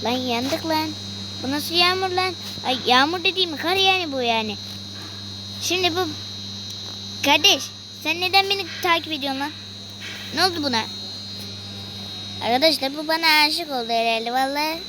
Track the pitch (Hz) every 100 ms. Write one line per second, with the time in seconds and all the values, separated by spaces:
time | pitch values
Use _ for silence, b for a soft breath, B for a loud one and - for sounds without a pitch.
0 | 220 254 254 233 262 320 320 320 311 302
1 | - - - - 254 285 285 330 349 370
2 | 381 359 370 339 - - - 254 190 247
3 | 285 359 339 359 359 285 320 381 381 381
4 | 339 269 240 226 220 202 - - - -
5 | - - - - - - - 349 359 330
6 | 359 302 - - - - - - - -
7 | - - - 311 302 202 - - - -
8 | 302 330 370 381 392 392 339 - 359 339
9 | 320 311 277 269 285 294 - - - -
10 | - - - - 370 339 285 233 - -
11 | - - - - - - - - - -
12 | - - - - 196 247 320 302 269 285
13 | 311 320 330 302 302 311 320 262 233 233
14 | 226 226 226 254 269 285 311 320